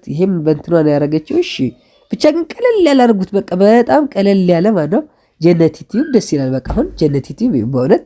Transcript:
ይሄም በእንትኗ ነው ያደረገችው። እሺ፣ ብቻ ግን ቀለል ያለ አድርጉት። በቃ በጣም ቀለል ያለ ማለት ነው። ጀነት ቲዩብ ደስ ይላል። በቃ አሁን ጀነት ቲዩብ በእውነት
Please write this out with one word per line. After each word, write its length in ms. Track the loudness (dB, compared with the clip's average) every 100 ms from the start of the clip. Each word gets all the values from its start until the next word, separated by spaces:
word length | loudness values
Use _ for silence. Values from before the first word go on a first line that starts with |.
| -10
ይሄም 240 | -4 -2 -2
በእንትኗ 320 | -2 -2 0
ነው 180 | 0 2
ያደረገችው። 440 | 0 0 -4 -4 -4
እሺ፣ 160 | -4 -4 -6 -6 _ _ _
ብቻ 140 | 0 0
ግን 140 | 0 -6
ቀለል 300 | -4 -2 2
ያለ 160 | 2 4
አድርጉት። 280 | 4 2 -2
በቃ 180 | -4 -4 0
በጣም 460 | 4 4 4 0 0
ቀለል 320 | -2 0 2 2
ያለ 200 | 2 2
ማለት 220 | 0 0
ነው። 120 | -2 -4 _ _ _
ጀነት 360 | 0 4 2 0
ቲዩብ 280 | -8 -6 0
ደስ 180 | -2 0
ይላል። 200 | -4 -2
በቃ 160 | -4 -4
አሁን 180 | -4 -4 -2
ጀነት 320 | -2 -2 -6
ቲዩብ 240 | -4 -2 -2 -2
በእውነት 380 | -2 0 0